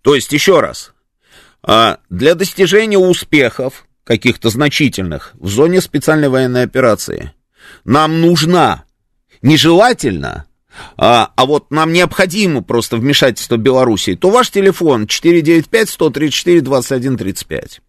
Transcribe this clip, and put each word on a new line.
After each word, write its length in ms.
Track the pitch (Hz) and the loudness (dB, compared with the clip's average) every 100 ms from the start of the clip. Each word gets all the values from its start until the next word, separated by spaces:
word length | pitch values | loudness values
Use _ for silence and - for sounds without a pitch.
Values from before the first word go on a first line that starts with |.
То 140 | - | 2
есть, 180 | 143 - | 0 0
еще 280 | 147 - 175 | -2 2 2
раз, 320 | 92 - - _ _ _ _ _ _ _ | 0 -8 -20 _ _ _ _ _ _ _
а, 340 | - 110 113 - _ | 0 2 2 0 _
для 280 | 90 135 170 | -2 0 0
достижения 640 | 185 - 190 202 220 196 | -2 -2 0 2 2 2
успехов, 840 | 185 170 - 151 123 - 131 - _ _ | 2 0 0 0 0 -2 -10 -10 _ _
каких-то 460 | _ 113 135 - 117 | _ -2 0 -2 -4
значительных, 800 | 110 147 - 139 95 92 78 - _ | 0 -2 0 -2 -2 -8 -8 -14 _
в 80 | 85 | -6
зоне 340 | 104 160 185 | 0 2 2
специальной 480 | - 147 147 156 143 | -2 -4 -2 0 0
военной 360 | 131 127 123 | 0 -2 -2
операции, 680 | 120 127 127 104 - - - _ _ _ - - | -2 0 0 0 -4 -12 -12 _ _ _ -20 -18
нам 360 | - 135 156 160 | -2 0 2 2
нужна, 600 | 165 170 156 180 135 90 _ _ _ _ _ _ | 2 2 2 2 2 -2 _ _ _ _ _ _
нежелательно, 1040 | 127 156 151 170 233 240 127 90 65 - - _ _ - - - | 2 4 4 4 2 0 -4 -4 -8 -12 -18 _ _ -20 -20 -2
а, 340 | 104 120 107 - | 2 2 0 -2
а 100 | 131 | 0
вот 240 | 143 _ | 0 _
нам 220 | 151 160 | -4 0
необходимо 720 | 170 175 - 190 185 196 139 | 0 0 0 -2 0 0 -2
просто 320 | 95 117 - 117 | -2 -4 -2 -4
вмешательство 600 | 131 143 131 110 - 120 | 0 2 2 0 -4 -2
Белоруссии, 600 | 110 131 127 101 - 92 | 0 2 2 0 -4 0
то 140 | 180 | 2
ваш 200 | 233 233 | 2 0
телефон 560 | 202 196 180 165 123 107 | 0 0 0 0 0 -2
четыре 340 | - 165 170 | -2 2 2
девять 280 | 151 170 147 | 4 0 2
пять 200 | 226 220 | -2 -2
сто 220 | - 156 | -2 -2
тридцать 240 | 131 151 | -2 -4
четыре 260 | - - 170 | -4 0 0
двадцать 300 | 131 135 123 | 2 -2 -2
один 260 | 131 127 127 | -4 -4 -4
тридцать 300 | 95 92 - | -6 -8 -10
пять. 340 | 69 - - | -10 -10 -20